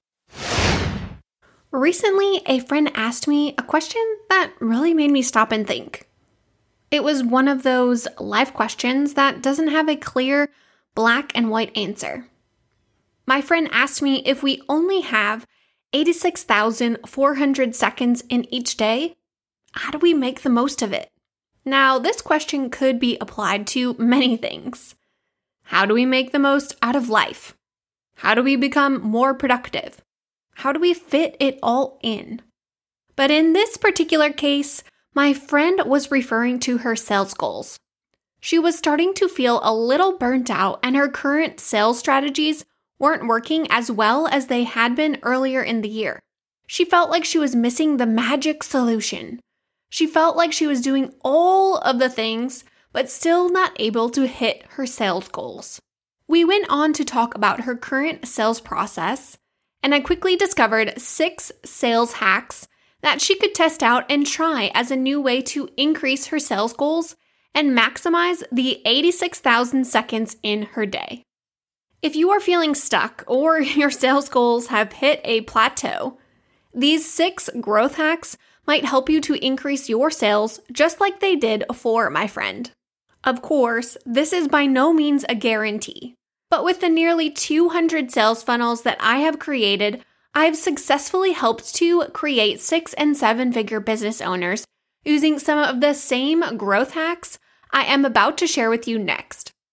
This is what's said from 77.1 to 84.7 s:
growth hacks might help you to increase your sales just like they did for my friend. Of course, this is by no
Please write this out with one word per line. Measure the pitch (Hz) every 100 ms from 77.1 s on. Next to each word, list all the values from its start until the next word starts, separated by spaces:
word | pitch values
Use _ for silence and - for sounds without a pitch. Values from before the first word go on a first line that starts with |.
| - 349 359 - 240
growth | 220 214 262 302
hacks | 311 330 - - _ _ -
might | 302 269
help | 262 269
you | 311
to | 302 285 262
increase | 262 285 277 -
your | 226 302
sales | - 208 208 220 - -
just | 247 320 -
like | 403 381
they | 392 311
did | 226 214 - 240
for | 233 226 208
my | 151 202
friend. | - 104 196 240 _ _ _ _ _ 262
Of | 247
course, | - 302 233 233 240 - 254
this | 240 302
is | 359 285
by | 294
no | 285